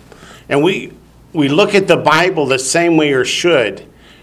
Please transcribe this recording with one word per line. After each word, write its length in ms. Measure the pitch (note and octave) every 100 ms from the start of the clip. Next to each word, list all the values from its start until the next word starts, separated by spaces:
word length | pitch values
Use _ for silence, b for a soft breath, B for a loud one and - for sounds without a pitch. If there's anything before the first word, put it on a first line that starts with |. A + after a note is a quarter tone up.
| B B B B B
And 140 | C#3+
we, 300 | E3+ B2 - - - - -
we 160 | E3 C#3
look 260 | D#3 G#3
at 120 | G3 F#3+
the 100 | D3+
Bible 500 | D3 D#3 F3+ E3 C#3+
the 120 | C3
same 380 | - E3 E3+ D#3+
way 160 | D3+
or 120 | C3
should. 640 | B2 - F3 D3+ G#2 G2 - b b b